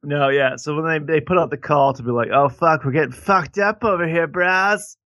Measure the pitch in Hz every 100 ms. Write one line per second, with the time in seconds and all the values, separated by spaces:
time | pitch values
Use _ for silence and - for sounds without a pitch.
0 | 143 147 139 139 135 127 - 151 160 160
1 | 147 160 151 180 147 147 - 147 139 131
2 | 120 120 113 131 143 135 170 156 143 135
3 | 139 123 - 196 139 196 202 214 226 180
4 | 170 170 165 170 180 185 190 208 - -